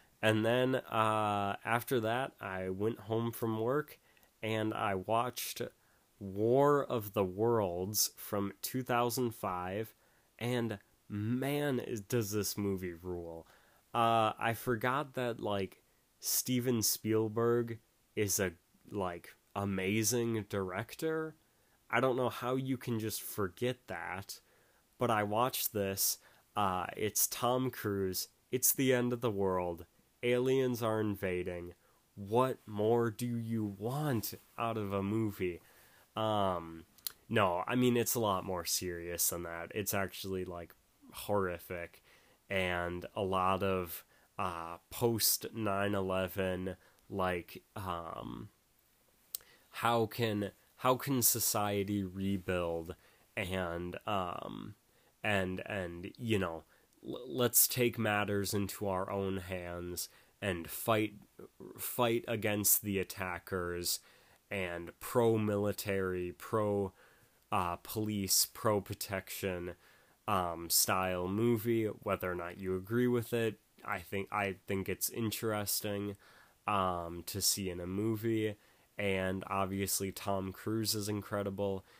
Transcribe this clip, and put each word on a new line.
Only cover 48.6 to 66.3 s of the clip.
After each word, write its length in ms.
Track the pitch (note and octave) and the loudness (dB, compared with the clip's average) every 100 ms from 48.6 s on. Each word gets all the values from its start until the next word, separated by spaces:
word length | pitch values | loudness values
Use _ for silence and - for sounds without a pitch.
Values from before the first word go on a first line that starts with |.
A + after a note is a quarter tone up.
| _ _ _ _ _ _ _ - - - _ | _ _ _ _ _ _ _ -10 -10 -20 _
how 380 | - A#2 A#2 A2 | 0 4 4 2
can, 460 | - A2+ G#2 G2+ - _ - | 0 0 0 -2 -6 _ -2
how 180 | B2+ | 2
can 260 | B2+ C#3 C3+ | 2 2 2
society 840 | A2 A2+ - A2 G#2 G2+ G2 G#2 | 4 2 2 2 2 2 2 2
rebuild 920 | F#2 F#2+ G2 G2 F#2 F2+ E2+ E2 E2 - - _ _ - | 0 -2 0 0 0 0 0 -2 -4 -10 -18 _ _ -8
and, 600 | F#2 F#2+ F2+ E2+ F2 F2 - | -4 -2 -2 -2 -6 -6 -4
um, 680 | G2+ F2+ - G1+ G#1 G#1 A2 _ _ _ _ | -2 -2 -4 -8 -8 -10 -14 _ _ _ _
and, 380 | G#2+ G2+ F#2 F#2 - | 0 2 0 -2 -4
and, 440 | G#2 F2+ E2+ F#2 - | -4 -6 -8 -12 -6
you 220 | A#2+ G#2 | 0 2
know, 260 | F2+ E2 - _ _ _ A#2 | 2 -4 -12 _ _ _ -10
l-, 180 | A#2+ B2+ | -10 -6
let's 420 | C3 A#2+ - - | 0 2 4 4
take 300 | B2+ A#2+ A#2 | 4 2 2
matters 560 | A2 G#2 G2+ G2+ G2 | 0 2 2 0 0
into 320 | G#2 G2 - G2+ | 0 -2 -2 -2
our 240 | F#2 F#2+ | -2 -2
own 260 | G2+ G2 F#2+ | -2 -2 -2
hands 720 | F2+ F#2 F2 F2 F2 F2 - - _ _ | -4 -6 -6 -8 -6 -6 -8 -12 _ _
and 300 | G2+ F2 C#2 | -2 -2 -4
fight, 440 | - - A2 G#2+ - - - G#2 - G#2 - | -4 2 2 2 -4 -20 -20 -20 -18 -16 -10
fight 480 | - - A#2 A#2 - | -6 2 2 2 0
against 560 | A2+ G#2 G#2 G2+ - | -2 0 2 4 2
the 160 | G#2 F#2+ | 2 0
attackers, 1000 | F#2 - F#2 F2 - F#2 F2 F2 F2 - - - - _ - | -2 -4 -6 -6 -4 -4 -2 -4 -4 -4 -8 -20 -20 _ -8
and 440 | G2+ F2+ F2 E2+ - | -4 -4 -4 -8 -10
pro-military, 1300 | - B2 A#2 A2+ G#2 G2+ G#2 G2 G2+ G2 F#2 F2+ F2+ | -2 4 4 4 2 2 0 -2 -2 0 0 -2 -4